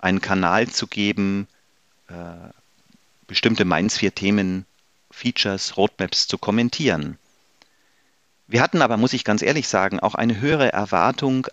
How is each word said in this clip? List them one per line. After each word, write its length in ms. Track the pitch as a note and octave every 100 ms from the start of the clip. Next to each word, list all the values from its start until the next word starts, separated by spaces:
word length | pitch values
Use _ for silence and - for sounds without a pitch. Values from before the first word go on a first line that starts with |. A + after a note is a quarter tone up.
einen 200 | F#2 F#2+
Kanal 480 | - F#2+ F2 G2 A#2
zu 200 | - -
geben, 580 | - G2+ G#2 G2 G2 G2+ _ _ _ _ _ -
äh, 60 | F2 F2 E2+ - - _ _ _ _ _ _ -
bestimmte 360 | F#2 - A2
Minds 360 | F#2 D#2+ G2+ - G2 -
Themen, 500 | G2 G#2 F#2+ F#2 G2 _ _ _ _
Features, 640 | - B2 - G#2 G2 - -
Roadmaps 500 | G#2 - F#2+ - -
zu 120 | G2+
kommentieren. 800 | - G#2+ A#2+ - C#3+ E2 D2 - _ _ _ _ _ _ _ _ _ _ _ _ -
Wir 120 | A#2
hatten 220 | D3+ E3+
aber, 140 | B2+ A2
muss 160 | B2
ich 100 | B2
ganz 200 | - G#2
ehrlich 260 | - D3+ -
sagen, 320 | G2+ F#2+ F#2+
auch 160 | F#2+ -
eine 240 | A2+ G#2+
höhere 320 | C#3 D#3 B2+
Erwartung 720 | - G#2 F#2 G2 B2+ C#3 C3 B2+